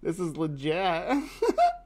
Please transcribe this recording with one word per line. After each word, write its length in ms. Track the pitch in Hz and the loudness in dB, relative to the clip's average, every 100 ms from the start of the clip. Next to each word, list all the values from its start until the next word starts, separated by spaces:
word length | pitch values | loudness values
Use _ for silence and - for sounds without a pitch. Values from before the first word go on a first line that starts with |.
this 180 | - 170 | -4 -2
is 180 | 180 147 | -2 -2
legit. 840 | 160 143 139 160 190 165 180 277 | -4 -2 -2 0 2 0 0 -2
<laughs> 520 | 302 - 466 - 698 698 | -2 -2 0 4 4 2